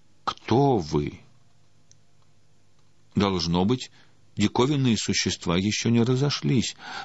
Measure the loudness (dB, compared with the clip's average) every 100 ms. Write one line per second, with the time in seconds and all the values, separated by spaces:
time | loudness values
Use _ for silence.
0 | -20 -12 -10 -10 0 2 4 2 0 -2
1 | -2 -8 -18 -20 -20 -20 -20 -20 -20 -20
2 | -20 -20 -20 -20 -20 -20 -20 -20 -20 -20
3 | -6 0 0 0 -2 0 0 -2 -6 -18
4 | -20 -20 -14 -2 0 2 0 2 2 0
5 | 0 -2 -2 -4 0 0 0 0 0 2
6 | 2 0 -2 -2 0 0 -2 -8 -14 -14